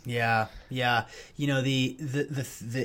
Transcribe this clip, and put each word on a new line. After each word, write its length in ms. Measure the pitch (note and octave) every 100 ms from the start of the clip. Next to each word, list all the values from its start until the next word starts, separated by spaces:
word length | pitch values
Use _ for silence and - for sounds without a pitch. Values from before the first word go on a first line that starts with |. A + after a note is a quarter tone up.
Yeah, 420 | A#2+ A#2+ A#2 A2+ G#2+ - -
yeah. 360 | B2+ B2 A#2+ A#2+ - - -
You 120 | C#3+
know, 120 | C3+
the, 340 | C3 C3 C3 -
the, 240 | D3+ C#3
the, 400 | C#3+ C#3 C3 -
the, 200 | A#2 B2+